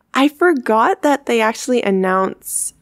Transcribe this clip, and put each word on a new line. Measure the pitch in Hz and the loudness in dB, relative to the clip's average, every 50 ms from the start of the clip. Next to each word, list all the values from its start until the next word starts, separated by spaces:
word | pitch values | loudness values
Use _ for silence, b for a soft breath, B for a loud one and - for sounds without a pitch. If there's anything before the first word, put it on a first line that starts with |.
| _ _ - | _ _ -2
I | 254 269 294 | 0 0 0
forgot | 294 - 349 359 339 262 240 - 220 220 233 349 381 - - | 0 0 2 2 2 0 0 0 0 2 2 2 0 0 0
that | 294 277 277 - | 0 0 0 -2
they | - 240 233 | -2 -2 0
actually | 220 220 226 - - - 247 240 - | 0 0 -2 -4 -4 -2 0 0 0
announce | 202 196 190 185 185 185 190 190 190 - - - - - - - - - _ | 0 0 0 0 0 0 0 -2 -2 -4 -8 -12 -10 -8 -8 -8 -8 -10 _